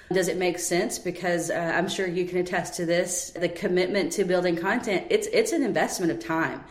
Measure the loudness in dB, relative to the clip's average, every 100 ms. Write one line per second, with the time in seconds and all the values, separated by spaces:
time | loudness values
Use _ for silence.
0 | -2 0 2 2 0 0 0 0 0 -2
1 | -6 -4 0 0 0 -2 0 0 0 0
2 | -2 -2 -2 0 0 -2 -4 -4 0 2
3 | 0 -2 -6 -2 -2 -2 0 2 2 2
4 | 0 0 2 2 2 0 0 0 0 -2
5 | 2 0 2 2 2 2 2 2 0 0
6 | 0 -2 -2 0 0 -4 -12